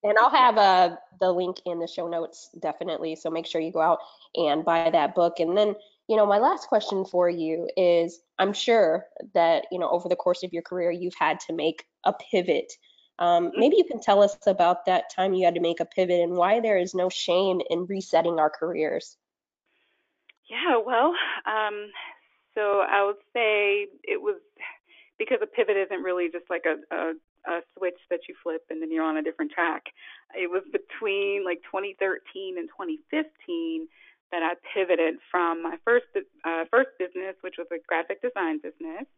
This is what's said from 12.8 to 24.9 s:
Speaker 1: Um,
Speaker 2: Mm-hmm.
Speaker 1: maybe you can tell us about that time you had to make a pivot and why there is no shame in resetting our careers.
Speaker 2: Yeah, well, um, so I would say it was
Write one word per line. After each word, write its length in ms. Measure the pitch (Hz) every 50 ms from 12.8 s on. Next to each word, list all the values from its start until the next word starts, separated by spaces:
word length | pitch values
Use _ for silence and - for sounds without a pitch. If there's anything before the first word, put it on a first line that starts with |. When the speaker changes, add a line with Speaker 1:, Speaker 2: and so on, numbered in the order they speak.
| _ _ _ _ _ _ _ -
Speaker 1:
Um, 340 | 175 175 175 170 175 175 -
Speaker 2:
Mm-hmm. 40 | -
Speaker 1:
maybe 180 | 226 294 320 453
you 60 | 359
can 160 | - 262 220
tell 220 | - - 202 202
us 160 | 202 202 202 - -
about 400 | 208 190 185 175 170 180 175 -
that 240 | - 185 175 - - -
time 200 | - 185 196 190
you 100 | 185 185
had 100 | 170 170
to 40 | 170
make 200 | 170 170 170 165
a 60 | 170
pivot 340 | - - - 185 180 180 175
and 160 | 170 170 180
why 240 | 180 175 185 214 233
there 180 | 226 220 208 185
is 160 | 180 185 -
no 140 | 185 180 185
shame 500 | - - - - 170 180 196 196 185 180 - -
in 160 | - 175 180
resetting 520 | 175 196 190 190 - - 165 165 170 170 160
our 100 | 156 151
careers. 680 | - - 160 165 175 156 156 156 - - - - _ _ _ _ _ _ _ _ _ _ _ _ _ _ _ _ _ _ _ _ _ _ _ _ _ _ _ _
Speaker 2:
Yeah, 260 | 226 240 294 359 277 233 214
well, 300 | 247 254 226 254 320 349 349 - - - - -
um, 440 | - 214 220 214 208 208 208 208 208 196 - - - - _ _ _ _ _ _ _ _
so 260 | 220 214 202 202 202
I 240 | 190 - - 202 202
would 160 | 202 208 202 _ _ _
say 540 | 240 233 214 214 208 208 202 202 208 202 196 - _ -
it 160 | - 190 -
was 160 | - 208 196 175 _ _ _ _ - - - _ _ _